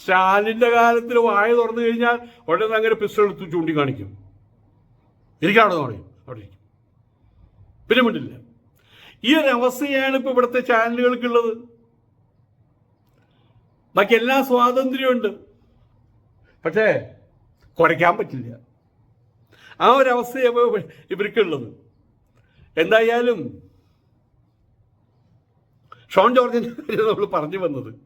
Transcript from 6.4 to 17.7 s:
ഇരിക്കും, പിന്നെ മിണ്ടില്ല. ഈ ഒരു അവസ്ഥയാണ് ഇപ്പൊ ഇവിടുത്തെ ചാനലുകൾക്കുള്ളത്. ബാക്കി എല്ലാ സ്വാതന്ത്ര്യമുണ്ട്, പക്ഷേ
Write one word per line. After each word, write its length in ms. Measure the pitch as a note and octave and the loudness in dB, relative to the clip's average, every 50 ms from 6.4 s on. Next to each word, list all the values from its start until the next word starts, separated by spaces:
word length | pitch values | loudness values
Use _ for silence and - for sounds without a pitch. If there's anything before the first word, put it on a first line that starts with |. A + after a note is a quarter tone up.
ഇരിക്കും, 180 | G2 - _ _ _ _ _ _ _ _ _ _ _ _ _ _ _ _ _ _ _ _ _ _ - _ _ _ _ | -20 -20 _ _ _ _ _ _ _ _ _ _ _ _ _ _ _ _ _ _ _ _ _ _ -20 _ _ _ _
പിന്നെ 160 | - A3+ B3+ B3 | 0 2 2 2
മിണ്ടില്ല. 280 | A3 E3+ D3+ B2 - - - - _ _ _ _ _ _ _ _ _ _ - - - - _ - A#3+ | 0 -2 -4 -10 -12 -16 -20 -20 _ _ _ _ _ _ _ _ _ _ -20 -20 -20 -18 _ 0 2
ഈ 20 | D#4 D#4+ | 2 2
ഒരു 100 | C#4+ C4+ B3 | 2 2 0
അവസ്ഥയാണ് 580 | A#3+ B3 B3 B3+ - D4 C#4+ C4+ C4+ C4+ C4+ C4+ C4+ | 0 0 -2 -2 -4 -6 -4 -2 -2 -2 0 -2 -2
ഇപ്പൊ 100 | C4+ C4+ B3 | -2 -2 0
ഇവിടുത്തെ 260 | B3 B3 A#3+ A#3+ B3 B3 B3+ | 0 0 0 0 -4 -2 0
ചാനലുകൾക്കുള്ളത്. 840 | A#3+ A3 A3+ A#3 A#3+ B3 B3 B3 B3 A#3+ A#3+ A#3+ A#3 A#3 A#3 A3+ A3 - - - _ _ _ _ _ _ _ _ _ _ _ _ _ _ _ _ _ _ _ _ _ _ _ _ _ _ _ _ _ _ _ _ _ _ _ _ _ _ _ _ _ _ _ _ - | 0 0 0 0 -2 0 0 0 0 -2 -4 0 0 0 0 -2 -6 -10 -14 -20 _ _ _ _ _ _ _ _ _ _ _ _ _ _ _ _ _ _ _ _ _ _ _ _ _ _ _ _ _ _ _ _ _ _ _ _ _ _ _ _ _ _ _ _ 0
ബാക്കി 180 | F#3+ G3+ G3 A#3 A3+ | 0 2 4 4 2
എല്ലാ 160 | A#3 B3+ C4+ C#4 C4+ C4+ | 2 2 0 0 0 2
സ്വാതന്ത്ര്യമുണ്ട്, 840 | B3 B3 A#3+ B3 B3+ C4 C4 B3+ C4 C4 C4+ B3+ B3 A#3 A3 G3 - - - _ _ _ _ _ _ _ _ _ _ _ _ _ _ _ _ _ _ _ _ _ _ _ - | 2 2 2 2 2 0 -2 -2 -2 -2 0 0 0 0 -2 -6 -6 -8 -20 _ _ _ _ _ _ _ _ _ _ _ _ _ _ _ _ _ _ _ _ _ _ _ -8
പക്ഷേ 220 | E3 E3+ G#3+ A3 G3 D3 A#2+ - - - _ _ _ _ _ _ _ _ _ _ _ | -4 -2 0 0 0 0 -2 -4 -10 -20 _ _ _ _ _ _ _ _ _ _ _